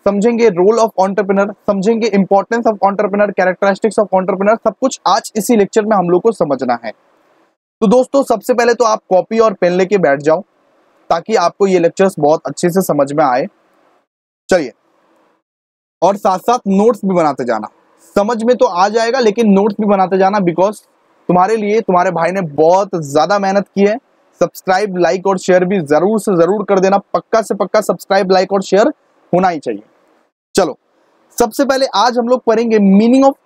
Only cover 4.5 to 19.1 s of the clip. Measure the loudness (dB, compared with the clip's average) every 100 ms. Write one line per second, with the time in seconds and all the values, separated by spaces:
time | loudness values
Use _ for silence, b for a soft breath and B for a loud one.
4.5 | 0 -2 -2 -6 -4 -2 -2 -2 -8 0
5.5 | 0 2 0 0 0 2 0 0 -2 -2
6.5 | -2 -4 -4 -6 -14 _ _ _ _ _
7.5 | _ _ -2 2 2 2 0 0 -2 -2
8.5 | 0 0 0 0 -2 0 -2 0 0 0
9.5 | 2 -2 0 0 0 2 0 0 -2 -2
10.5 | _ _ _ _ _ -6 -6 -2 0 0
11.5 | 0 0 2 0 0 -2 0 0 0 -4
12.5 | -4 -2 0 -2 0 -2 0 0 0 -4
13.5 | _ _ _ _ _ _ _ _ _ -2
14.5 | -2 -2 -12 _ _ _ _ _ _ _
15.5 | _ _ _ _ -2 -2 0 -2 -2 0
16.5 | -2 0 2 2 0 -2 0 0 -2 -4
17.5 | -4 -6 _ _ _ _ -2 -2 -2 -2
18.5 | 0 0 0 0 0 -2